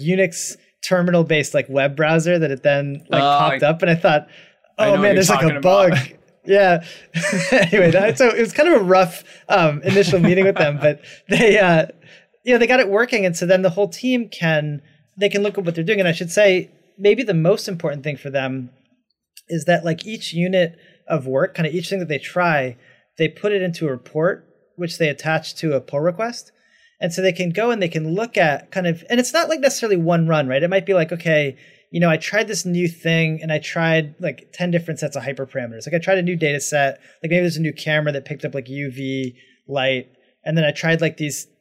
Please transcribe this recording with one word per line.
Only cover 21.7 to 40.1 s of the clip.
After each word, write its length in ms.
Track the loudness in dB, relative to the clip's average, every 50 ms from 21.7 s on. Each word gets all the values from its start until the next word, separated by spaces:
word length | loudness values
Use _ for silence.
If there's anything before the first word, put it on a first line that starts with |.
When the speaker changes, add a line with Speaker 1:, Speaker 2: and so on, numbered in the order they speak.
| -4
Speaker 1:
each 140 | -6 -6 -6
thing 100 | -6 -6
that 100 | -4 -6
they 100 | -6 -8
try, 580 | -8 -6 -4 -2 0 0 0 0 -2 -4 -8 -14 _ _ _ _ _ _ _ -4
they 100 | -4 -4
put 220 | -2 -4 -4 -2
it 100 | -2 0
into 280 | -2 -4 -4 -4 -4 -6
a 20 |
report, 560 | -6 -6 -10 -8 -4 -2 -2 -2 -2 -4 _ _ _ _ _ _ _
which 220 | -10 -10 -10 -4 -2
they 100 | -2 -2
attach 480 | -2 -4 -4 -2 -2 -2 -4 -8 -10
to 160 | -6 -4 -2 -2
a 80 | -2
pull 180 | -4 -4 -6 -2
request. 540 | -2 -2 -2 -2 -6 -6 -6 -10 -16 -20 _ _ _ _ _ _ _ _ _ _
And 120 | -8 -6 -4
so 80 | 0
they 120 | 0 0 0
can 180 | 0 -4 -4
go 220 | -2 -2 -2 -2 0
and 100 | -2 -2
they 60 | -4
can 260 | -4 -4 -4 -4 -4
look 220 | -4 -4 -4 0
at 340 | 0 2 2 0 -2 -6 _
kind 160 | -8 -4 -2
of, 180 | -2 -4 -4 -4 -2
and 80 | -2 -2
it's 140 | -2 0 0
not, 160 | -2 0 0
like, 100 | -2 0
necessarily 380 | 0 0 0 -2 -2 0 0
one 320 | 0 2 2 2 2 2 2
run, 180 | 2 0 0
right? 160 | 0 0 0 0
It 80 | 0
might 160 | 0 -2 0
be 80 | 2 0
like, 160 | 0 0 0
"Okay, 460 | -4 -6 -2 0 0 0 0 -2 -6 -10 _ _ _ _ _ _
you 80 | -2 0
know, 120 | 2 2
I 60 | 2
tried 300 | 0 -2 -4 -2 -2 -2
this 180 | -2 -6 -8 -6
new 220 | -4 -4 -2 -2
thing 540 | -4 -6 -6 -4 -2 0 0 0 -2 -4 -6 -6
and 80 | -4 -4
I 60 | -4
tried, 560 | -6 -6 -6 -2 0 0 2 0 0 -4 -8 _
like, 300 | -8 -8 -8 -10 -16 _ -10
ten 180 | -6 -4 -2
different 300 | -2 -2 -2 -4 -8 -8
sets 160 | -8 -8 -8
of 80 | -8 -8
hyperparameters. 600 | -8 -8 -8 -10 -10 -8 -10 -10 -10 -12 -14 -8
Like, 100 | -4 -4
I 40 | -4
tried 200 | 0 0 0 0
a 40 | 0
new 140 | -2 -2
data 240 | 0 0 -2 -2 -2
set, 400 | -4 -4 -2 0 0 0 -2 -6 _ _ _ _ -4
like, 60 | -2
maybe 100 | 0 0
there's 160 | 0 0 -2
a 40 | -2
new 120 | -4 -4 -6
camera 400 | -6 -4 -2 -2 0 0 -2 -4
that 120 | -4 -8
picked 200 | -10 -12 -10 -10
up, 100 | -8 -8
like, 140 | -10 -10 -10
U 220 | -10 -10 -10 -10 -10
V 420 | -8 -8 -6 -6 -6 -6 -8 -10 _ _ _ _ _ _
light. 440 | -8 -6 -2 0 0 -2 -2 -6 -10